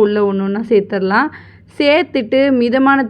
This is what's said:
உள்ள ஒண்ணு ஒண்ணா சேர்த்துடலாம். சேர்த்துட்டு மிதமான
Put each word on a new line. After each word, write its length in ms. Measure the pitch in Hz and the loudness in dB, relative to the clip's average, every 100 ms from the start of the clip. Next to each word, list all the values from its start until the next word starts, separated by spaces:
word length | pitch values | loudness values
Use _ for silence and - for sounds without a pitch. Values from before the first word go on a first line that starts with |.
உள்ள 160 | 214 208 202 | 2 2 -2
ஒண்ணு 160 | 196 196 | -2 -4
ஒண்ணா 140 | 202 226 | -6 0
சேர்த்துடலாம். 600 | 214 196 196 190 214 302 - - - - - | 0 0 -4 -2 0 -2 -6 -20 -20 -12 -2
சேர்த்துட்டு 600 | 285 311 302 277 220 262 277 254 | 0 2 0 -4 0 0 2 2
மிதமான 420 | 240 262 269 277 | 0 2 2 2